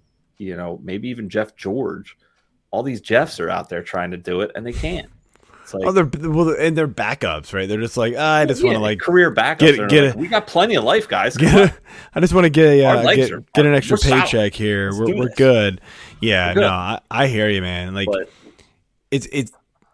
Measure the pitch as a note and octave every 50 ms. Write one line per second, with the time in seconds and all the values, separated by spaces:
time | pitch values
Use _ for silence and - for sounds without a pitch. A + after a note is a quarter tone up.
0 | _ _ _ _ _ _ _ - G#2 F#2+ F2 F2 F2 F2 F2 E2+ - F2+ F#2 G#2+
1 | A#2 B2+ B2 A#2 A2 F#2 - G#2+ G#2+ - _ - - G2 G#2 C3 B2 F2 E2 -
2 | - - - _ _ _ _ _ _ _ _ _ _ - - G#2+ B2+ C#3 B2 G2+
3 | - - A2 B2 D#3 D3+ - - E2+ E2 F#2 F2 F2+ - F2+ E2+ F2 - - F#2
4 | F2 F2+ F2+ F2 F2 F2+ F2+ F2+ G#2 - - - A2+ A#2+ A#2+ - - D#3+ F3+ E3
5 | - - _ _ _ _ _ _ _ _ _ _ - - - F#2+ F#2+ F#3 F#3+ F#3+
6 | E3 B2 - C#3+ D#3+ D#3+ D3+ D#3+ E3+ D#3+ D3 - D3+ E3 D#3+ D#3+ D#3 C#3 G#2 -
7 | G#2 G#2+ C3 - A#2 F2+ D#2 D2+ D2+ - - F#2+ F#2+ F#2+ G#2 G#2+ A#2 A#2 - B2
8 | A2+ A#2 B2 C3+ D3+ D#3 D#3 D3+ D3+ D#3 E3 - - - A2+ A2 G#2+ G#2+ G#2+ G2
9 | - F3 F3 F3+ F3 D#3+ A2+ A2+ A2 C#3 D#3+ - D3+ D#3 C#3+ G#2+ G#2 G2+ C#3+ D3+
10 | C#3 C3+ A2 G#2+ D#3+ F3+ A3+ G#3 - - - E3+ F#3+ A#3 G#3+ C3+ G#2+ A#2+ F3 A3
11 | G#2+ - - F#2 G2 B2 - A#2+ D#3 D#3 - G3 G3 F3+ - - _ - - -
12 | - - - - F3 E3+ E3+ F#3 F3+ D#3+ C#3+ D#3 D#3+ D3+ C#3+ C#3 C3+ C3 B2 A#2+
13 | A#2 C#3+ D#3+ C3+ C3 A2 E2+ - - _ - D#3 D3 D3 C#3+ C3+ - - - -
14 | - C#3 C#3 - F#3 D#3 - A2+ G#2 G#2 - - G#2+ G#2+ G#2 G2 G2 G2 G2 G#2
15 | A2+ A#2 - A#2 B2+ A#2+ - - C3+ C3 B2 A2+ G#2 G2 F#2 F#2 - - - -
16 | - - - - G#2+ A2+ G2+ F#2 F2+ F2 F2+ G2 G2+ G2 F#2 F2+ F2+ F#2+ A2+ -
17 | _ - - A#2+ C#3 C3+ A#2+ G#2+ G#2+ G#2+ G#2 F#2+ F2+ F2+ F2+ F2 F2+ F#2 F#2+ G2
18 | G2 G#2 G2 F#2+ F2+ - _ _ _ - _ _ _ _ _ _ _ _ _ _
19 | _ - C#3 C3+ - - - C#3+ B2+ G#2+ _ _ _ _ _ _ _ _